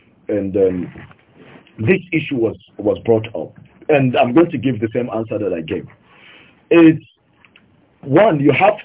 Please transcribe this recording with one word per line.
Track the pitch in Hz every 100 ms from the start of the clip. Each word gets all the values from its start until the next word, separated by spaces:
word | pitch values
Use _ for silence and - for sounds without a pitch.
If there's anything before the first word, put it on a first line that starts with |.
| _ _ -
And, | 104 98 98
um, | 95 92 78 - - - _ _ - - _ -
this | 113 190 -
issue | 160 143 135
was, | 110 92 - -
was | 104 90
brought | - 113 107 85
up. | 78 - - _ -
And | 147 131 123
I'm | 123
going | 127 175
to | 147
give | 127 113
the | 110
same | 123 120
answer | 110 110 107
that | 101
I | 85
gave. | 80 90 - _ _ _ - - - _ _
It's, | 170 165 160 - _ _ _ _ _ _ _ _ _
one, | 143 147 214 156
you | 143
have | 135 196 -